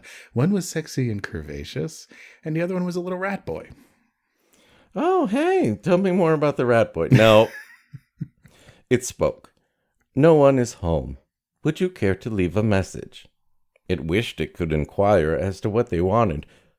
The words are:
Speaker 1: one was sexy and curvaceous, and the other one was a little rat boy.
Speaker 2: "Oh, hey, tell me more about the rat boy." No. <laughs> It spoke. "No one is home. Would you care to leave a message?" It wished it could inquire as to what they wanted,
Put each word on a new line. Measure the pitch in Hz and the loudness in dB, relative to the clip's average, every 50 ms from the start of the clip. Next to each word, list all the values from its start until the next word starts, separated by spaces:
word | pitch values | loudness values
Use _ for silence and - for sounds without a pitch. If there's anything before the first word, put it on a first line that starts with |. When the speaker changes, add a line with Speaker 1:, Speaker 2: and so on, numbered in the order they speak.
| - - - - - - - | -10 -14 -20 -20 -16 -8 -4
Speaker 1:
one | 113 131 180 | 0 0 0
was | 208 190 170 - | 0 -2 -4 -4
sexy | - 160 156 - - 143 131 120 | -8 -8 -8 -8 -4 -4 -4 -4
and | 107 101 | -4 -6
curvaceous, | - - - 82 76 73 73 71 73 - - 143 156 156 - - - - - - - - - _ - | -8 -10 -10 -10 -10 -10 -10 -12 -10 -10 -8 -8 -8 -8 -10 -14 -20 -20 -20 -20 -20 -20 -20 _ -10
and | 160 156 | -6 -4
the | 165 | -4
other | 170 175 190 | -4 -4 -4
one | 180 180 | -4 -4
was | 180 170 | -4 -4
a | 180 | -6
little | 175 185 185 180 | -6 -6 -6 -4
rat | 190 196 196 185 - | -4 -6 -6 -6 -8
boy. | - 80 - - - - _ - _ _ _ _ _ _ _ _ _ _ _ _ _ _ _ _ _ _ _ _ _ - | -10 -10 -10 -12 -16 -20 _ -20 _ _ _ _ _ _ _ _ _ _ _ _ _ _ _ _ _ _ _ _ _ -6
Speaker 2:
"Oh, | 185 285 349 381 370 294 | -4 0 0 2 2 0
hey, | 185 202 269 311 359 381 381 311 117 104 - | 0 0 0 0 2 2 2 0 0 -2 -2
tell | - 165 180 180 | 0 0 2 2
me | 196 196 | 2 2
more | 175 196 175 160 160 | 2 2 2 2 2
about | 147 151 147 139 - | 2 2 0 0 0
the | 135 | 2
rat | 120 120 113 107 - | 2 4 4 2 2
boy." | - 82 82 - | 0 -2 2 4
No. | - 107 110 110 107 107 110 - | 6 6 8 8 8 6 6 4
<laughs> | - - - - - _ _ _ - - _ _ _ - - - _ _ _ - _ _ - - - _ _ - | 0 -12 -20 -20 -20 _ _ _ -20 -20 _ _ _ -14 -14 -14 _ _ _ -20 _ _ -20 -20 -20 _ _ 0
It | 123 117 - | 0 0 0
spoke. | - - - - 71 - - - - _ _ _ _ _ _ _ _ _ _ _ _ - | -2 -4 -2 -2 -2 -2 -4 -14 -20 _ _ _ _ _ _ _ _ _ _ _ _ 0
"No | 127 143 165 160 | 2 4 4 6
one | 151 139 139 135 131 | 6 6 4 4 2
is | 120 117 - - | 0 -4 -6 -6
home. | - 85 82 73 65 67 69 - _ _ _ _ _ _ _ _ | -4 -2 -2 -2 -4 -6 -12 -16 _ _ _ _ _ _ _ _
Would | - 151 156 - | -4 -4 -2 -2
you | 180 180 | -2 -4
care | 185 - - 98 92 | -2 -2 -2 -2 -2
to | - - 120 | -2 -6 -6
leave | 110 101 90 85 82 | -2 -2 0 0 0
a | 107 107 | 0 0
message?" | 110 101 95 90 - - - - - - - - _ _ _ _ _ _ _ _ _ _ _ _ - | 2 2 0 0 -4 -8 -14 -14 -16 -18 -20 -20 _ _ _ _ _ _ _ _ _ _ _ _ -6
It | 90 - - | -4 -4 -2
wished | 80 87 104 113 - - - | -2 -2 -2 -2 -4 -6 -8
it | 78 - | -8 -6
could | - - 87 80 | -6 -6 -4 -2
inquire | 78 76 73 - - - 98 101 104 92 76 78 | -2 -2 -2 -2 -2 0 2 4 4 4 2 2
as | 80 73 85 98 92 - | 0 -2 -2 -4 -6 -6
to | - 110 | -6 -4
what | 98 117 120 - | -2 -2 -2 -2
they | - 82 | -2 -2
wanted, | 87 92 101 117 117 98 76 76 - - _ _ _ _ _ | 0 2 2 2 2 0 -2 -4 -8 -12 _ _ _ _ _